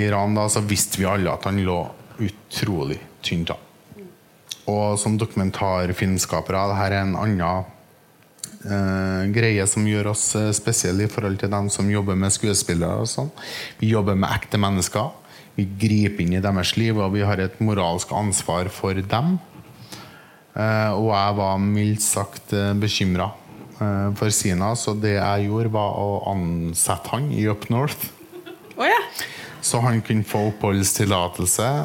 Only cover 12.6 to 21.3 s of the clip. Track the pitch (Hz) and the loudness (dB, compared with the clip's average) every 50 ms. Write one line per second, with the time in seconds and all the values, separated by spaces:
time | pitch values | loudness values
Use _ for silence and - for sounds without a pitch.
12.6 | - - 87 85 85 82 92 101 113 113 - - 131 151 - - - - - - | 0 0 0 0 0 0 0 -2 -2 -2 -2 -4 -4 -6 -6 -10 -14 -12 -10 -10
13.6 | - - - - - 110 113 110 101 101 101 95 98 - - 101 - - - 107 | -10 -10 -6 0 2 4 4 4 4 2 2 2 2 2 0 -2 -2 -2 0 2
14.6 | 101 98 98 95 87 - - 101 113 156 - - - - - - - - - - | 2 2 2 2 0 0 0 -2 -2 -2 -6 -10 -20 -20 -20 -20 -20 -10 -4 -2
15.6 | 101 95 98 98 104 110 107 107 104 98 - - 85 85 90 95 92 101 98 92 | -2 -2 -2 0 2 4 4 6 4 2 2 0 0 0 2 2 2 2 2 2
16.6 | 87 - - - 113 113 113 107 101 95 98 104 101 101 104 92 95 92 - - | 0 0 0 2 2 2 2 2 2 0 2 2 2 2 2 0 0 -2 -2 0
17.6 | 110 107 104 98 90 85 85 90 - - - 101 107 104 95 - - - 82 87 | 0 2 2 2 2 2 0 -2 -2 -2 -2 -2 0 0 0 -2 0 0 0 0
18.6 | 90 - - - - 98 95 95 95 98 113 113 131 170 185 175 - - - - | 0 -2 -4 -4 -2 -2 -2 -2 -2 -2 -2 0 2 2 0 0 -4 -8 -20 -20
19.6 | - - - - - - - - - - - - - - - - - _ - - | -20 -20 -20 -20 -20 -18 -18 -18 -18 -18 -20 -20 -20 -20 -20 -20 -20 _ -6 -2
20.6 | 107 110 110 110 107 107 101 95 110 110 107 98 98 101 | 0 0 2 2 2 2 0 0 2 2 2 2 2 2